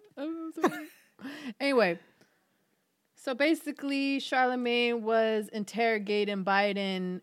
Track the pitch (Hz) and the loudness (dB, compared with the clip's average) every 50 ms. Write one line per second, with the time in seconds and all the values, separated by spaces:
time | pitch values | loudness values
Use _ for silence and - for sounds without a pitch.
0 | 415 - _ 262 285 320 330 330 320 320 - 330 330 - - 302 302 320 - - | -18 -18 _ -10 -8 -8 -8 -8 -10 -12 -4 -2 -2 -2 -2 -4 -12 -14 -18 -20
1 | _ _ _ - 214 269 285 302 294 254 - - 277 277 269 240 208 175 170 - | _ _ _ -18 -16 -14 -14 -12 -12 -12 -8 -4 -2 2 4 6 6 4 2 0
2 | - _ _ _ _ _ _ _ _ _ _ _ _ _ _ _ _ _ _ _ | -6 _ _ _ _ _ _ _ _ _ _ _ _ _ _ _ _ _ _ _
3 | _ _ _ - - 277 254 254 285 311 330 311 - 294 - - 277 277 277 277 | _ _ _ -10 -6 -4 0 2 2 2 2 2 -2 -8 -8 -6 -4 -4 -2 0
4 | 277 277 277 269 - - 277 254 254 247 254 254 240 240 240 240 240 240 240 233 | 0 0 -2 -2 -2 0 2 2 2 2 2 0 0 0 2 2 2 2 0 -2
5 | 214 220 226 226 220 220 220 214 208 - - 214 202 - 196 214 233 226 226 214 | 0 2 2 4 4 2 2 0 -2 -4 -6 -8 -8 -6 -2 0 2 2 2 0
6 | 202 202 208 208 208 202 202 196 180 196 196 196 208 202 196 202 196 190 190 185 | 0 -2 0 0 0 0 -2 -2 0 2 2 4 4 2 2 0 -2 -2 -2 -2
7 | 185 180 180 - | -2 -4 -6 -6